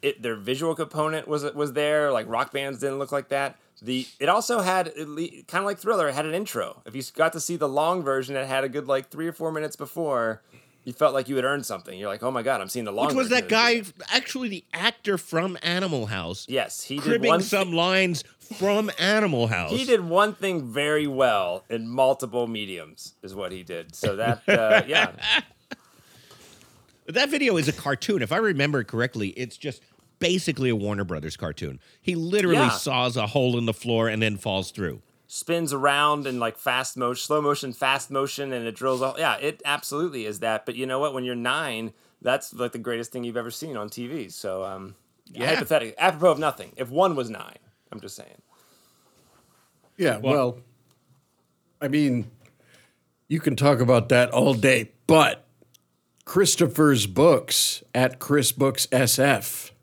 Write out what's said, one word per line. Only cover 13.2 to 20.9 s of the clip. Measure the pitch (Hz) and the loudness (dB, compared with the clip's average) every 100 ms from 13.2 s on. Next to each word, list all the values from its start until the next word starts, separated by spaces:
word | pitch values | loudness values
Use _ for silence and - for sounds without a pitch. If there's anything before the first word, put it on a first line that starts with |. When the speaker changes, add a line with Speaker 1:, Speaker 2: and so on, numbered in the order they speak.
| 247 | 2
Speaker 1:
version | 247 | 0
Speaker 2:
that | |
Speaker 1:
of | 202 | 2
the | 220 | 4
Speaker 2:
guy, | 240 233 | 4 2
Speaker 1:
video." | 196 - 170 | -2 -14 -2
Speaker 2:
actually | 226 - 269 247 | 0 0 -6 -6
the | 196 - | -8 -10
actor | 165 208 226 - 190 | -2 -2 -2 -2 -2
from | - 165 185 180 | -2 -2 -2 -4
Animal | 170 175 190 143 107 | -2 -2 -2 -2 -4
House, | 101 82 98 - | -4 -6 -8 -4
Speaker 1:
Yes, | 127 110 - | -4 -4 -6
he | - 139 | -10 -6
did | |
Speaker 2:
cribbing | 220 233 233 | 0 2 4
Speaker 1:
one | 170 | 2
Speaker 2:
some | 196 202 185 | 2 0 0
Speaker 1:
thi- | 165 | 0
Speaker 2:
lines | 175 190 185 165 - _ - 214 | 2 4 2 0 -8 _ -18 -2
from | 190 202 220 - | 0 2 0 -2
Animal | 180 214 208 135 117 | 2 2 2 2 2
House. | 98 82 | 0 0
Speaker 1:
He | 247 262 | -2 2
did | 233 | 2
one | 175 175 214 202 | 2 2 2 2
thing | 190 175 127 | -2 -2 -4
very | 117 147 | -2 0